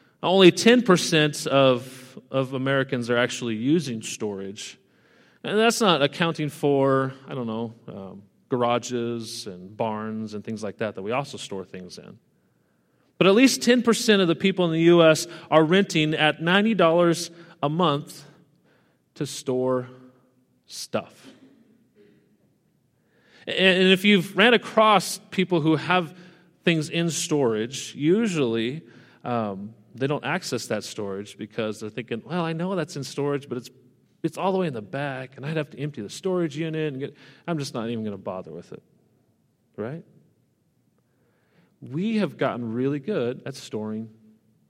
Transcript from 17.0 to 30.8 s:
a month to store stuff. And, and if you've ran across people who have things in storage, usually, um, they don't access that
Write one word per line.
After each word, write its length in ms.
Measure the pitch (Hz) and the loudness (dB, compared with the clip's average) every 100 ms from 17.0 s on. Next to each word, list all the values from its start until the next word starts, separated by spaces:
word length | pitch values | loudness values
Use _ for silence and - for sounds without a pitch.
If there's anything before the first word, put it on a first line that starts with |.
| 175 160 - - - - | 4 2 -4 -14 -20 -6
a 80 | 143 | -4
month 540 | 160 175 143 147 - - - _ _ _ _ _ _ _ - | 0 0 0 -4 -16 -20 -20 _ _ _ _ _ _ _ -10
to 120 | 139 | -8
store 600 | - - 127 127 127 123 - - _ _ _ _ _ _ | -8 -4 -2 0 -2 -4 -12 -20 _ _ _ _ _ _
stuff. 640 | - - 110 87 - - - - _ _ _ _ _ _ _ _ _ _ _ _ _ _ _ _ _ _ _ - | -16 -8 -8 -8 -14 -20 -20 -20 _ _ _ _ _ _ _ _ _ _ _ _ _ _ _ _ _ _ _ -8
And, 380 | - 190 185 | 2 4 4
and 80 | 185 | 4
if 120 | 185 | 4
you've 320 | 202 208 202 - | 6 4 2 4
ran 200 | 220 233 | 4 4
across 640 | - - 214 202 - - - | 2 2 6 4 2 -6 -8
people 320 | - 180 175 | -4 0 0
who 140 | 151 156 | 2 0
have 420 | 139 185 160 - - - _ _ | 2 0 0 -8 -20 -20 _ _
things 260 | - 165 147 | -2 0 -2
in 220 | 165 170 | -4 -2
storage, 840 | - - 151 127 110 104 131 - | -4 -2 0 0 0 -4 -8 -12
usually, 880 | - 147 196 233 170 127 113 113 151 - - - _ | -2 2 2 2 0 0 0 -2 -6 -12 -20 -20 _
um, 520 | - 120 107 98 104 113 _ | -4 -4 -4 -6 -12 -16 _
they 140 | 127 135 | -6 -4
don't 180 | 147 120 | -4 -4
access 400 | 170 - 123 - | -6 -4 -6 -4
that 160 | 107 | -6